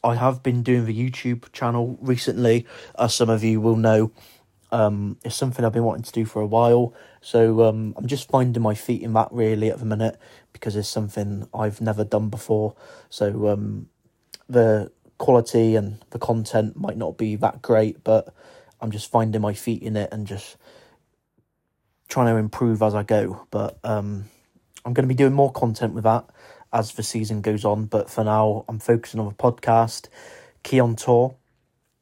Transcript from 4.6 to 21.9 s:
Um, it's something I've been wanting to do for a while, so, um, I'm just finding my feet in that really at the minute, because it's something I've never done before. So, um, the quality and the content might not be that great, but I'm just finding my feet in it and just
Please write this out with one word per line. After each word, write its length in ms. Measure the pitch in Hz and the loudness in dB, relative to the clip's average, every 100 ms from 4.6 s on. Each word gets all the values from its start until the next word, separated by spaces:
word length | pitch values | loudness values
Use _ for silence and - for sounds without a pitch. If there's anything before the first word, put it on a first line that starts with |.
| - | -4
Um, 460 | 117 107 104 101 - | 0 0 0 -6 -8
it's 120 | 117 - | -10 -6
something 300 | 131 123 113 | -4 0 0
I've 80 | |
been 120 | 117 113 | 0 0
wanting 180 | 107 | -2
to 80 | 113 | -6
do 140 | 120 110 | -4 -4
for 180 | 107 | -4
a 20 | 104 | 0
while, 480 | 113 117 120 120 - - _ | 4 6 4 2 -6 -20 _
so, 440 | - 120 113 113 | -2 4 4 6
um, 320 | 113 110 110 - | 4 2 -4 -6
I'm 80 | 123 | -6
just 240 | 143 - | -6 0
finding 320 | 135 127 117 | 2 2 0
my 140 | 110 107 | -2 -2
feet 260 | - 120 | -4 -4
in 120 | 113 | 0
that 160 | 110 - | 0 0
really 400 | 117 110 107 110 | 0 0 0 -2
at 80 | - | -2
the 60 | 110 | -4
minute, 340 | 104 113 - - - _ | -2 -2 -4 -16 -20 _
because 220 | - 110 104 | -12 -8 -6
it's 120 | 101 | -6
something 600 | 110 104 107 101 101 110 | -6 -6 -6 -6 -6 -8
I've 300 | 107 107 101 | -6 -6 -4
never 220 | 113 107 | -4 -2
done 260 | 107 107 110 | -2 -2 -2
before. 460 | 107 - 107 107 - - - _ | -6 -2 -2 -2 -6 -20 -20 _
So, 380 | - 101 107 104 | -4 -2 0 -2
um, 420 | 104 104 104 - _ _ _ _ - - | -2 -4 -8 -12 _ _ _ _ -20 0
the 440 | 123 113 107 - _ _ - | 4 4 4 -2 _ _ -4
quality 580 | - 123 113 120 113 110 | 2 4 4 2 4 2
and 280 | 101 107 _ | -2 -8 _
the 80 | 117 | -8
content 580 | - 113 110 110 107 - | -4 -4 -2 -2 -2 -4
might 220 | 196 - | -8 -6
not 180 | 85 - | -8 -6
be 200 | 110 107 | -6 -2
that 260 | 117 - | -4 -2
great, 420 | - 110 107 - | 0 2 2 -2
but 300 | - 110 - - - - _ - | 2 2 0 -14 -20 -20 _ -12
I'm 80 | 113 | -10
just 220 | 104 - | -8 -2
finding 280 | 117 110 107 | 0 0 0
my 140 | 104 | -2
feet 300 | 101 - 110 | -4 -6 -6
in 120 | 113 107 | -4 -4
it 140 | 101 | -4
and 140 | 110 98 | -8 -10
just 320 | 98 - - _ - _ _ _ _ _ _ _ _ _ _ _ | -12 -14 -20 _ -20 _ _ _ _ _ _ _ _ _ _ _